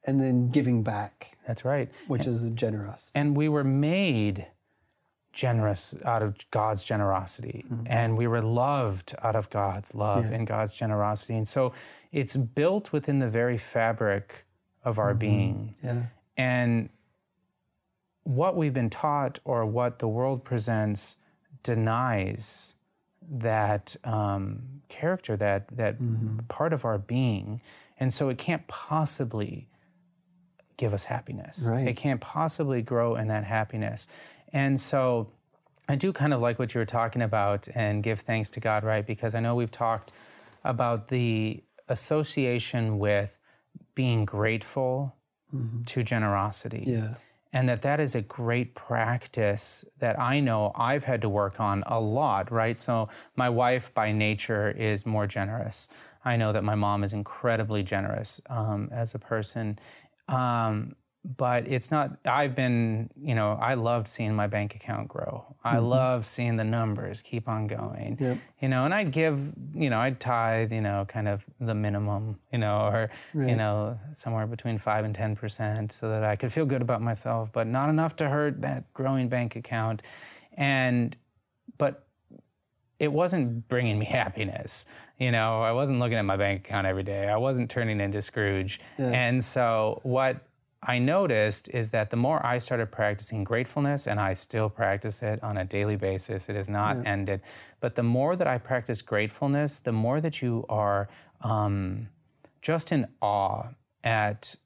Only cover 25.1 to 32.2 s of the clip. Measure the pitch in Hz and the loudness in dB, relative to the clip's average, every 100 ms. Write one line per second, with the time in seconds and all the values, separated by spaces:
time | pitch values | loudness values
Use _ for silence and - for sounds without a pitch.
25.1 | 185 - 104 104 98 101 117 107 110 120 | -2 -4 0 2 0 -2 -2 -2 0 -2
26.1 | 113 110 110 117 - 160 147 120 104 101 | 0 -2 -4 -6 -2 0 0 0 -2 0
27.1 | 123 127 101 101 110 - - - _ 127 | 0 2 0 -4 -10 -12 -20 -20 _ -2
28.1 | - 139 123 - 165 - - - 156 151 | 0 0 0 -2 -4 -4 -14 -2 0 0
29.1 | - 120 110 104 - - _ _ _ _ | 0 -2 -2 -4 -6 -14 _ _ _ _
30.1 | _ _ _ _ _ _ - 113 101 - | _ _ _ _ _ _ -4 -2 -2 -4
31.1 | 117 - 127 143 - 117 120 131 120 147 | -6 -6 -10 -10 -4 0 2 0 0 -2
32.1 | 123 | -2